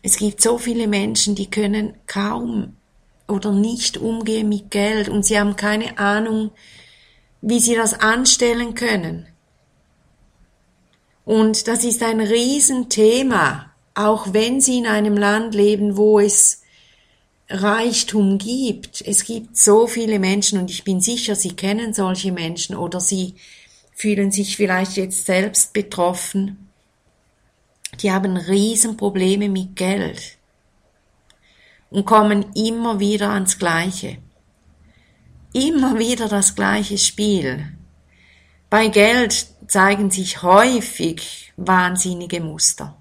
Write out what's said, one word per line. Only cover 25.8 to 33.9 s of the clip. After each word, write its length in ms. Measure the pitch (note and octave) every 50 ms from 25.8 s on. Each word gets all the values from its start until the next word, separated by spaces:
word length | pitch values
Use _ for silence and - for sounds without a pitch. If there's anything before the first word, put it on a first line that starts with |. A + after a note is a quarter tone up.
| G3+ G3+ - F#3 F3 F3 F3+ F3+ - - - G3 G3 G3 G3 - - _ _ _ _ _ _ _ _ _ _ _ _ _ _ _ _ _ _ _ _ _ _ _ _ - - -
Die 100 | - G3+
haben 260 | F#3 G3 F#3+ G3 F#3
Riesenprobleme 1120 | F#3 E3+ E3+ F#3+ G3 G3+ A3 A3+ A3 B3 A3+ G#3+ - G3+ G3+ G3 F#3+ F#3 F#3 G3 G3+ G#3 G3+
mit 260 | F#3+ F#3+ F#3 F#3 -
Geld 600 | - F#3 F#3 G3 G3+ F3+ D#3+ - - - - - _ _ _ _ _ _ _ _ _ _ _ _ _ _ _ _ _ _ _ _ _ _ _ _ _ _ _ _ _ _ _
und 160 | - G3 G3
kommen 400 | - A3 G#3+ G#3 G#3 G#3 G3+ G3+ - -
immer 460 | G#3+ A3 A3+ A3+ A#3 A#3 A#3 A3 G3
wieder 320 | G3+ G3+ G#3+ G#3 G#3 G3+
ans 260 | G3+ G3 F#3+ F#3 -
Gleiche. 640 | - F#3+ E3+ E3 E3 E3+ F#3+